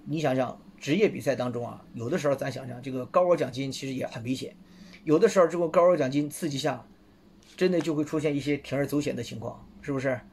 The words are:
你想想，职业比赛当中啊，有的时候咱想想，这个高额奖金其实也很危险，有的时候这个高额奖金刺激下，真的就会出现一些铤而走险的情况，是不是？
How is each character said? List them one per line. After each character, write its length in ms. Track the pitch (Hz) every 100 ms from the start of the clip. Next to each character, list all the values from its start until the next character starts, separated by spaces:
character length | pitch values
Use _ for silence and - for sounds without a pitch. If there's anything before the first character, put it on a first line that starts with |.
你 160 | - 156
想 160 | 147 131
想， 240 | 123 - - -
职 180 | 131 170
业 120 | 185
比 120 | 131
赛 140 | 135
当 160 | 120 123
中 160 | 120 117
啊， 160 | 107 -
有 160 | - 117
的 80 | 170
时 100 | 143
候 60 |
咱 180 | 135 139
想 160 | 131 131
想， 140 | 123
这 80 | 131
个 160 | 127 127
高 200 | 185 180
额 80 | 160
奖 140 | 127
金 220 | 123 139
其 140 | 127 135
实 80 |
也 120 | 131 -
很 160 | 117
危 100 | 117
险， 200 | 123 - - - - - -
有 140 | 156 156
的 100 | 208
时 120 | 196
候 60 | 165
这 100 | 175
个 100 | 165
高 200 | 180 175
额 80 | 165
奖 140 | 131
金 180 | 143 147
刺 220 | - 160
激 80 | 135
下， 280 | 139 123 - - _ _ - - - -
真 140 | 185
的 100 | 170
就 140 | 160
会 100 | 151
出 160 | 151 156
现 160 | 151 143
一 40 |
些 180 | 131 143
铤 180 | - 139
而 100 | 139
走 140 | 147
险 160 | 143 123
的 60 |
情 180 | 117 120
况， 260 | 117 - - -
是 100 | 147
不 80 | 135
是？ 220 | 135 120 -